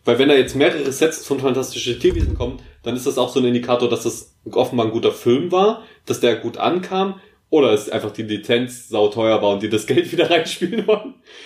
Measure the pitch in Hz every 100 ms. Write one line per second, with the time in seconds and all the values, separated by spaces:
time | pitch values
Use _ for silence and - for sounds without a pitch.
0 | - 120 143 139 127 131 143 151 135 127
1 | 151 - - 135 135 127 127 - 123 117
2 | 120 123 - - 123 127 - - 120 123
3 | 139 123 123 139 123 123 123 123 120 113
4 | 117 - - _ - 104 127 123 113 110
5 | 110 - 120 127 175 180 202 233 - _
6 | - 123 120 - 117 - 117 180 185 190
7 | 196 190 - _ - 156 123 107 - 110
8 | 107 - 110 104 - 120 123 - - 110
9 | 104 110 113 107 101 98 104 107 - 175
10 | 180 170 165 165 160 - 185 226 202 208
11 | - - _ -